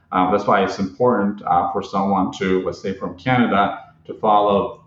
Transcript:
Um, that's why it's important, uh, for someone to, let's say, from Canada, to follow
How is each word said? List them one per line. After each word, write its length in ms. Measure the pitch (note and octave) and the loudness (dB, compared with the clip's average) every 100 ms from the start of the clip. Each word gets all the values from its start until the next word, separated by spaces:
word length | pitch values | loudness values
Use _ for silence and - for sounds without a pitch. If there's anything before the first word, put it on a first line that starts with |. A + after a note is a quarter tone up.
| - | -4
Um, 180 | F#2 F#2 | 0 2
that's 160 | G2+ A#2+ | 0 2
why 160 | G2+ | 2
it's 160 | F#2+ - | 0 -2
important, 640 | F#2 - B2 G#2 G2+ - | -6 0 0 2 -2 -4
uh, 300 | - F2 F#2+ | -2 0 0
for 100 | G2+ | -4
someone 480 | - G2 G2 F#2+ F#2 | -4 -4 0 0 -2
to, 280 | - F#2+ F#2 | -2 0 0
let's 160 | E2+ E2 | -2 -6
say, 120 | G2+ | -8
from 260 | F#2 F2+ - | -8 -10 -6
Canada, 640 | B2+ B2 G#2+ G2 G2+ - - _ | 0 2 2 2 0 -2 -14 _
to 100 | - | -16
follow 680 | - A2 G#2 G#2 G2+ - - | -4 2 4 4 2 0 -8